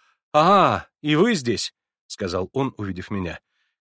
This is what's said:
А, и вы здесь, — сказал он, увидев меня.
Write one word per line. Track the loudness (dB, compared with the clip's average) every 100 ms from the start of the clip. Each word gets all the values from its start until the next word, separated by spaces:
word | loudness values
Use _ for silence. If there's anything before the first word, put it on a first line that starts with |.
| _ _ _
А, | 2 4 6 4 2 -6 _
и | 0 2
вы | 4
здесь, — | 2 -2 -4 -6 -12 _ _ -18
сказал | -10 -6 -4 -6
он, | -4 -6 -6
увидев | -10 -10 -8
меня. | -8 -8 -10 _ _ _ _